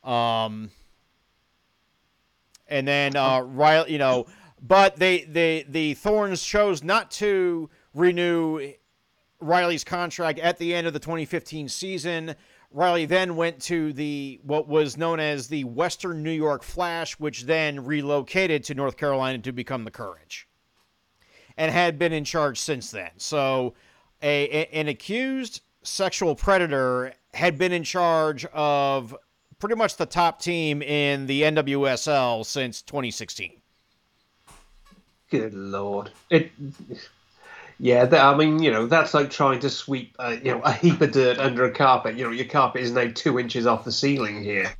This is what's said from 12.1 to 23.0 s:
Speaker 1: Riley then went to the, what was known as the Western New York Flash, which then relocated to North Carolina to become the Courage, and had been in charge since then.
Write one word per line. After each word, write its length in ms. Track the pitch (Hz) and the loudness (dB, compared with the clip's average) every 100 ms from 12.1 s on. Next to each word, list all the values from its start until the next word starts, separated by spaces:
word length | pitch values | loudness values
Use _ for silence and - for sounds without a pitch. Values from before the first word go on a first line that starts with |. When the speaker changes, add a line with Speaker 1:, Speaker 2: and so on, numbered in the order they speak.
| 170 160 147 _ _ _ | -6 -8 -14 _ _ _
Speaker 1:
Riley 340 | 139 180 175 151 | 0 2 2 2
then 300 | 185 185 165 | 2 2 0
went 260 | 170 151 | -2 -4
to 320 | - 175 156 | -4 -2 -2
the, 480 | 135 151 143 139 127 | -4 -6 -6 -8 -14
what 240 | 139 151 151 | -4 -4 0
was 300 | 151 151 127 | 2 2 0
known 220 | 165 165 | -2 0
as 280 | 151 147 120 | -2 -4 -4
the 180 | 151 127 | -6 -6
Western 580 | 117 165 - 190 160 | -2 -2 -2 -8 -6
New 80 | 151 | -4
York 320 | 160 156 139 | -2 0 -2
Flash, 500 | - - 180 170 160 - | -6 -6 -4 -4 -8 -6
which 240 | 151 127 | -8 -8
then 420 | 123 160 156 143 127 | 0 0 0 -4 -4
relocated 800 | 151 143 143 127 185 190 151 - | -2 0 -2 0 0 0 0 -2
to 80 | |
North 240 | 139 139 123 | -4 -4 -2
Carolina 400 | 151 135 131 131 | -2 0 -2 -4
to 160 | 117 | -8
become 320 | 123 120 135 110 | -10 -8 -8 -8
the 60 | |
Courage, 580 | - 107 82 _ - - _ _ _ _ _ _ _ _ _ _ - | -12 -16 -16 _ -18 -18 _ _ _ _ _ _ _ _ _ _ -4
and 140 | 160 | 0
had 260 | 170 175 151 | 2 0 2
been 140 | 170 | 0
in 140 | 160 143 | 0 -4
charge 340 | 165 147 120 | -2 -2 -2
since 320 | - 139 113 | -6 -6 -6
then. 200 | 107 | -12